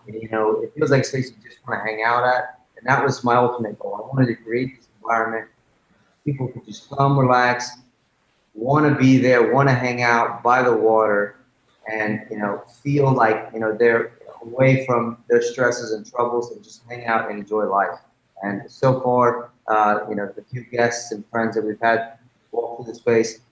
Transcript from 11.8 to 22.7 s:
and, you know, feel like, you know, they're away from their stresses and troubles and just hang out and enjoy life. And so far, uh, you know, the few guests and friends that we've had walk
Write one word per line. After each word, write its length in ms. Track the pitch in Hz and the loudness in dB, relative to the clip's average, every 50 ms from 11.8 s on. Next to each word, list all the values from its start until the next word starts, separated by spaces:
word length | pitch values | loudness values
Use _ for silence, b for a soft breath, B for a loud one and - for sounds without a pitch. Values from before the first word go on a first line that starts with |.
| _ 110 | _ -10
and, 380 | 110 110 107 107 107 107 - - | -6 -4 -2 -2 -4 -4 -6 -10
you 80 | 113 104 | -8 -6
know, 260 | 104 101 101 - - - _ _ _ | -4 -4 -4 -6 -10 -16 _ _ _
feel 280 | 143 143 143 139 135 | -2 0 2 2 2
like, 380 | 131 123 117 110 107 107 - - - | 4 4 4 2 2 0 -4 -8 -6
you 60 | 113 | -4
know, 160 | 113 110 107 | -2 -2 0
they're 360 | 107 120 117 117 117 117 - - _ - - - - | 2 4 4 4 2 0 -4 -8 _ -20 -20 -20 -20
away 440 | 120 117 120 131 131 131 135 131 131 | -18 -10 -2 2 4 4 4 2 2
from 320 | 131 123 120 117 117 113 - _ - | 0 -2 -2 -2 -4 -6 -10 _ 0
their 120 | 120 120 | 2 2
stresses 520 | 120 120 120 131 127 120 117 120 120 110 110 | 2 0 -2 0 0 0 0 -2 -4 -6 -6
and 160 | 107 107 - | -8 -8 -8
troubles 420 | - 123 120 117 117 120 113 - | -4 -4 -4 -2 -2 -4 -4 -6
and 120 | - - - | -10 -18 -20
just 180 | - - - _ 117 | -20 -20 -20 _ -16
hang 160 | 120 120 117 | -16 -10 -6
out 240 | 117 113 113 104 104 | -4 -2 -2 -2 -4
and 100 | 104 104 | -8 -10
enjoy 260 | 101 101 107 107 107 | -8 -6 -4 -2 -2
life. 340 | 92 98 98 98 90 87 - - _ _ _ _ _ _ - 98 | 0 0 0 0 0 -4 -8 -16 _ _ _ _ _ _ -10 -6
And 260 | 101 101 98 - - | -6 -6 -6 -8 -12
so 300 | - - - 131 127 - | -6 0 0 2 2 2
far, 500 | - 127 123 123 123 120 120 120 - - _ _ _ - | 0 0 2 4 2 2 2 -2 -6 -12 _ _ _ -2
uh, 320 | 110 107 107 104 104 107 107 107 | 0 2 2 2 2 0 -2 -6
you 60 | 107 | -6
know, 160 | 104 101 98 - | -6 -6 -8 -10
the 60 | - | -14
few 220 | - _ - 127 117 | -16 _ -14 -14 -12
guests 480 | - 123 120 117 117 117 - - - | -8 -2 -2 0 0 -2 -4 -8 -10
and 120 | 110 104 104 - | -12 -12 -10 -6
friends 280 | - 117 113 110 107 | -4 -4 -4 -2 -2
that 80 | 110 107 | -2 -4
we've 160 | 107 101 - | -4 -4 -2
had 340 | 117 117 117 113 117 113 - - _ _ _ _ _ _ | 0 0 0 0 -2 -6 -12 -20 _ _ _ _ _ _
walk 260 | - 117 117 117 | -6 -6 -6 -6